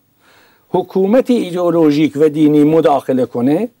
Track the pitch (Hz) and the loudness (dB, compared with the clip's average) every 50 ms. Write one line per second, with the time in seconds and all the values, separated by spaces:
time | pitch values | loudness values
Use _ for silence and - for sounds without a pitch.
0 | _ _ _ _ _ _ _ _ _ _ _ _ _ _ - 185 180 - - 190 | _ _ _ _ _ _ _ _ _ _ _ _ _ _ -6 -6 -6 -4 -4 -2
1 | 190 190 220 262 - - 247 226 190 180 170 180 180 175 165 170 160 151 143 147 | 0 2 0 0 0 0 -2 -2 -2 -6 -6 -4 -2 0 0 2 2 2 2 2
2 | 160 139 - 139 156 156 143 156 156 147 151 147 147 151 160 160 151 165 143 131 | -2 -2 0 0 0 0 2 2 0 2 2 2 2 2 2 2 2 2 0 0
3 | - - 131 127 123 - - 120 120 135 147 180 220 254 _ _ | -2 -4 -2 -2 -4 -4 -4 -4 -2 0 0 -2 -4 -6 _ _